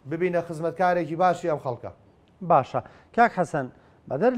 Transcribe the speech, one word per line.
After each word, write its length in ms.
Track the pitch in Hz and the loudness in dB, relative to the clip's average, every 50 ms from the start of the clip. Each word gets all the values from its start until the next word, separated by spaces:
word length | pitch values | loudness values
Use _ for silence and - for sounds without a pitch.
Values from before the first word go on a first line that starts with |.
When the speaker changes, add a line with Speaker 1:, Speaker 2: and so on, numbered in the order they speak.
| - 131 | -12 -10
Speaker 1:
ببینە 300 | 160 165 180 185 175 170 165 | -4 -2 -2 0 0 -2 -2
خزمەتکارێکی 720 | - 165 151 165 165 160 165 185 180 180 175 165 143 165 160 185 | -4 -6 -6 -6 -4 -2 0 0 2 2 0 0 -2 -2 0 2
باشی 260 | 180 170 170 - 170 | 2 2 0 -2 -4
ئەم 100 | 151 127 - | -4 -4 -4
خەڵکە. 260 | 135 120 - - 95 - - _ _ _ _ _ _ _ _ 190 165 | -6 -8 -8 -10 -14 -16 -18 _ _ _ _ _ _ _ _ 0 4
Speaker 2:
باشە. 300 | 170 143 123 - - 123 - - - - - _ - | 4 4 4 2 -2 -6 -6 -8 -12 -20 -20 _ 2
کاک 160 | 226 240 220 - 190 | 4 4 4 4 0
حەسەن، 280 | 170 - - 147 131 123 - - _ _ _ _ _ - | -2 -2 -2 -4 -6 -6 -10 -18 _ _ _ _ _ -8
بەدەر 260 | 127 143 202 254 254 | -2 0 2 2 4